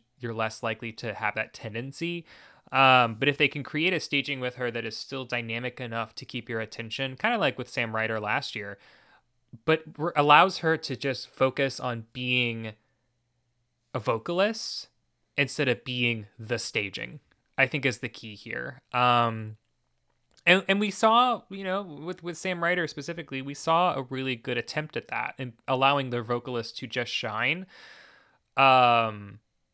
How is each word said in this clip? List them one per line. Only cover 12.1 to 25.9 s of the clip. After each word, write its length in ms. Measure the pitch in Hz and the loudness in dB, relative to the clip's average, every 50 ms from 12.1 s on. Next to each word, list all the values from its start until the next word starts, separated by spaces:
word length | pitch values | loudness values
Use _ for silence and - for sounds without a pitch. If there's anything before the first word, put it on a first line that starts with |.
being 600 | - 127 123 127 127 123 120 117 113 113 113 110 104 - _ _ _ _ _ _ _ _ _ _ _ _ _ _ _ _ _ _ _ _ _ _ - | -10 -6 -4 0 0 2 0 0 -2 -6 -8 -10 -12 -14 _ _ _ _ _ _ _ _ _ _ _ _ _ _ _ _ _ _ _ _ _ _ -8
a 60 | 123 | -4
vocalist 920 | - 131 117 110 - - 170 180 196 220 220 - - - - - - - _ _ _ _ _ _ _ _ _ | -2 0 -2 0 -2 -2 0 2 2 2 0 -4 -8 -8 -8 -10 -12 -14 _ _ _ _ _ _ _ _ _
instead 300 | - 143 131 - - 143 | 0 0 0 0 0 0
of 160 | 127 117 - - | 0 0 0 -4
being 420 | 127 123 123 120 120 117 110 104 101 _ - | -6 -4 0 0 0 0 -2 -6 -12 _ -14
the 180 | 113 107 123 | -6 -4 -4
staging, 640 | 110 - - - 113 101 98 - 113 113 120 151 147 - _ _ _ _ _ _ | -2 -2 -2 -4 -4 -4 -4 -6 -8 -10 -10 -12 -16 -20 _ _ _ _ _ _
I 100 | - 135 | 0 0
think 180 | 127 - 143 127 | 0 0 0 0
is 140 | 131 117 - | -2 -2 -2
the 100 | - 113 | -6 -10
key 260 | - - - 110 104 | -10 -12 -14 -14 -14
here. 460 | - - 113 113 120 123 127 123 - _ _ - | -14 -12 -10 -8 -8 -8 -8 -12 -14 _ _ 0
Um, 640 | 123 123 123 123 120 117 117 113 110 110 110 107 - _ _ _ _ _ _ _ _ _ _ _ _ _ _ _ _ _ | 4 4 6 6 6 4 2 0 -4 -8 -10 -12 -16 _ _ _ _ _ _ _ _ _ _ _ _ _ _ _ _ _
and, 180 | 170 180 196 190 | 6 6 6 6
and 120 | - 196 202 | 2 2 2
we 120 | 214 202 | 2 0
saw, 520 | 180 - 233 220 226 240 254 254 233 - - - | 2 2 4 6 6 6 6 4 2 -2 -6 -10
you 140 | 190 196 196 | -12 -8 -4
know, 180 | 185 185 202 | -4 -2 -4
with, 420 | 202 175 147 143 151 175 175 - 165 | -4 -8 -12 -10 -10 -10 -10 -8 -10
with 140 | 175 165 | -10 -10
Sam 260 | - - 190 180 170 170 | -6 -4 -4 -2 0 0
Ryder 240 | 170 180 180 165 | 2 2 2 0
specifically, 540 | 147 - 151 139 - 165 170 147 - 135 131 | -2 -4 -8 -8 -8 -8 -10 -10 -8 -8 -8
we 120 | 135 139 139 | -6 -8 -10
saw 400 | - - 165 160 170 180 175 - | -4 0 2 4 4 4 4 2
a 60 | 135 | 0
really 340 | 131 123 135 131 131 131 127 | -4 -4 -4 -4 -2 -2 -4
good 220 | 113 - 131 123 | -4 -4 -2 -2
attempt 400 | 120 - - - 156 151 - - | -2 -2 -4 -4 -6 -6 -4 -6
at 100 | 113 - - | -8 -6 -4
that 260 | - 117 - - - | -4 -4 -4 -6 -6
and 160 | - 131 123 - _ _ | -8 -10 -10 -10 _ _
allowing 420 | - 135 131 135 135 | -2 2 4 4 4